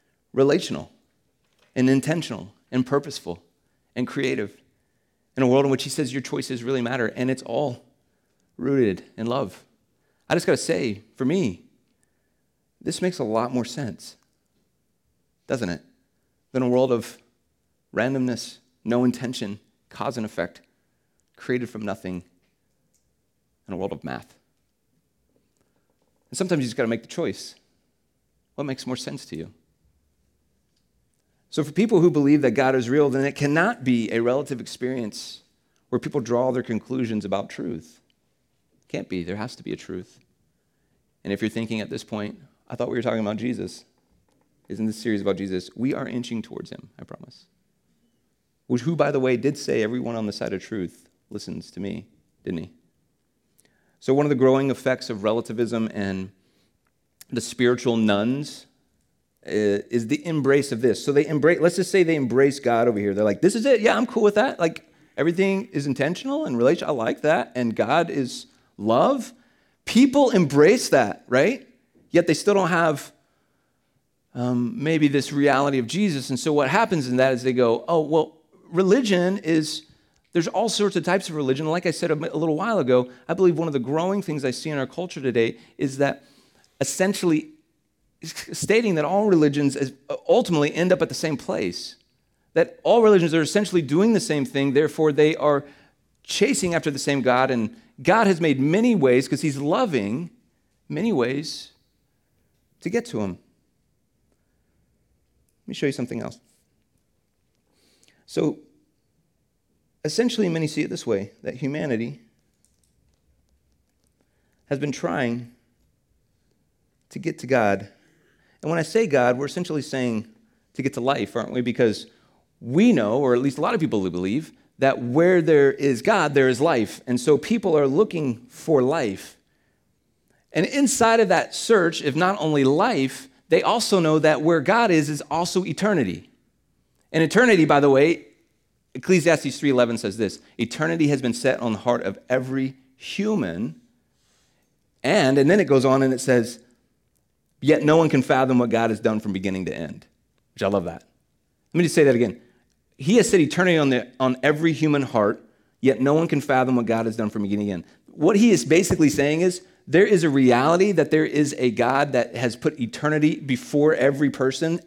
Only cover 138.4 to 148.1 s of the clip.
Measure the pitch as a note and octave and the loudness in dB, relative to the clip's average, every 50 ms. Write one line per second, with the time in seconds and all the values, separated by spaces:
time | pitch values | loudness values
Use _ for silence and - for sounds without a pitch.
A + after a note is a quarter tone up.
138.4 | _ _ _ _ _ _ _ _ _ _ - C3 - - F#3+ F3 C#3+ E3+ D#3+ D3 | _ _ _ _ _ _ _ _ _ _ -16 -8 0 2 2 4 4 4 2 2
139.4 | - C#3+ - - - C#3+ C3+ B2 B2 A#2 A#2 A2 - G#2+ G2 A2+ A2 F#2 - - | 0 -4 -6 -2 0 2 4 4 2 2 0 -4 -4 -6 -4 -2 -4 -4 -4 -8
140.4 | _ _ _ - A#2 - - - D3+ E3 E3+ E3 D#3 C#3+ D3 C3 B2 A#2+ A2+ - | _ _ _ -6 -6 -6 -4 -4 -4 -2 0 2 2 2 2 0 0 -2 -2 0
141.4 | - C3+ B2+ - A#2+ A#2 A2 G2 - B2 A#2+ A#2 - G2 G2 - - - B2 C3 | 0 0 0 0 -2 -4 -4 -2 0 0 0 0 -2 -6 -8 -8 -4 -2 -2 -2
142.4 | B2+ C3 C3 C3+ C3 C3 C3 - _ _ _ _ - - - - G3 G#3+ A3 F#3+ | -2 -2 -4 -4 -4 -4 -6 -12 _ _ _ _ -16 -8 -6 -4 -2 -2 -2 -2
143.4 | A#2+ F2 E2 F2+ A2 D3 D#3+ - _ _ _ _ _ _ _ _ _ _ _ _ | -2 -4 -4 -6 -6 -8 -8 -12 _ _ _ _ _ _ _ _ _ _ _ _
144.4 | _ _ _ _ _ _ _ _ _ _ _ _ - B2+ F3+ G#3+ D3+ C3 C3+ C#3+ | _ _ _ _ _ _ _ _ _ _ _ _ -2 0 2 2 4 4 4 4
145.4 | C#3 D3 F#3+ G#3+ F3+ C#3+ C#3+ C3 B2 C3+ C3 C3+ C3+ C3 C3 B2 - C#3 B2 B2 | 6 6 6 4 4 4 4 4 4 4 4 4 2 2 0 0 0 2 2 2
146.4 | A2+ A#2 - - _ _ _ _ _ _ _ _ _ _ _ _ _ _ _ _ | 2 -2 -6 -14 _ _ _ _ _ _ _ _ _ _ _ _ _ _ _ _
147.4 | _ _ _ _ - C3+ D#3 - D3 D3 D#3 E3 E3 D3 | _ _ _ _ 2 4 4 4 4 6 6 6 6 4